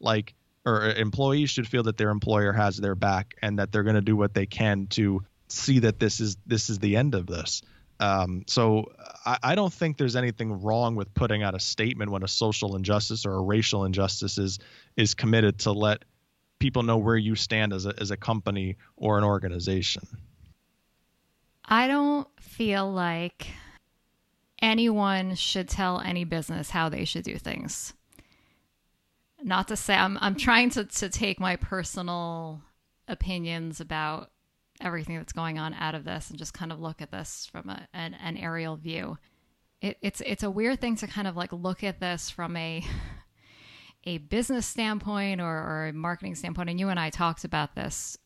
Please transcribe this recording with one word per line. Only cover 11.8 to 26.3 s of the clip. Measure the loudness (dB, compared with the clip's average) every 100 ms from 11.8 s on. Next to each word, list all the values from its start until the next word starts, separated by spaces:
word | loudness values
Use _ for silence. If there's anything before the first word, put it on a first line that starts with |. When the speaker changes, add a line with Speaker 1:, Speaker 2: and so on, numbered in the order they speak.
| -2 0 -2
Speaker 1:
when | -2
a | -2
social | 0 2 2 -2 -2
injustice | 2 2 2 -4 -2
or |
a | 0
racial | 2 4 4 2 0
injustice | 2 2 0 -4 -2
is, | -2 -4 -12 -20 -10 2
is | 2
committed | 2 4 6 6 4
to | 0
let | 2 2 2 -2 _ _ _ _ -2
people | 0 2
know | 4 4
where | 4 4
you | 2 0
stand | 0 2 2
as | 0 -4
a, | -4
as | -4
a | -4
company | -2 -2 0 -2 -2 -6 -12 -4
or | 2 4
an |
organization. | 4 2 0 -4 0 0 0 -4 -8 -18 -20 _ -20 _ _ _ _ _ _ _ _ _ _ _
Speaker 2:
I | 2 4 6
don't | 4 4 2 0 _
feel | -16 -2 0 2 0
like | 0 0 -2 -4 -8 -14 -14 -18 -20 _ _ _ _ _ _ _ -2
anyone | 2 4 4 4 2 2 0 -2
should | -2 -2 -2
tell | -2 0 -2
any | -2 -4
business | -2